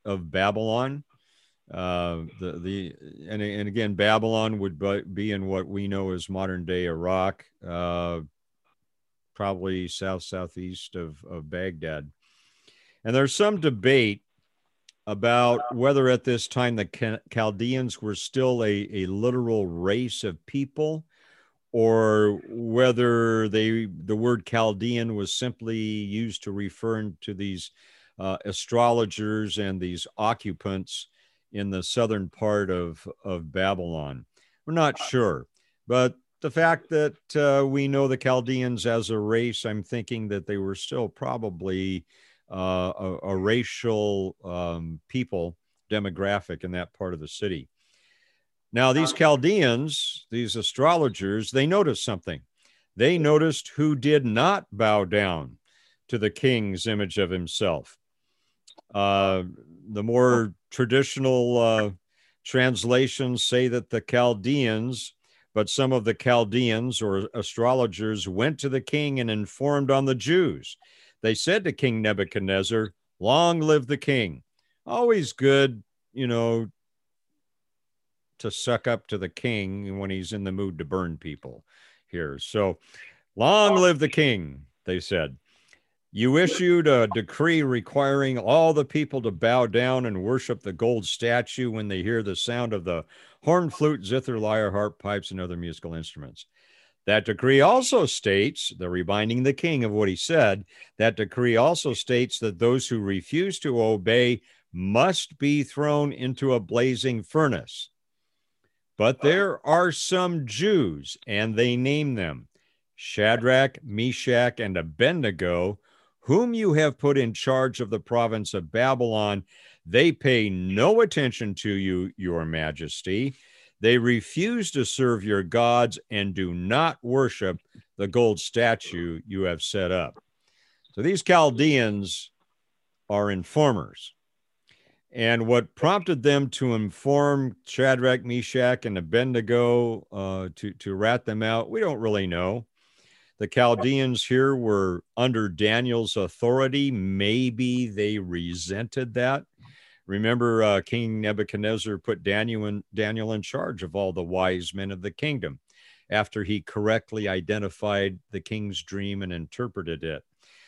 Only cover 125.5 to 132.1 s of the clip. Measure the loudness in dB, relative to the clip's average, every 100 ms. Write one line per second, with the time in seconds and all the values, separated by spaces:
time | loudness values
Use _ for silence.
125.5 | 2 4 4 2 -2 _ -4 -4 -2 -4
126.5 | -4 -2 0 0 -2 -2 0 0 0 -4
127.5 | -6 _ -20 _ -6 0 4 4 2 -2
128.5 | 0 2 2 -4 -8 -6 -8 -8 -4 -2
129.5 | -2 -4 -2 0 0 -2 -10 _ _ _
130.5 | _ _ _ _ -4 -2 -2 4 6 6
131.5 | 4 4 4 2 0 -6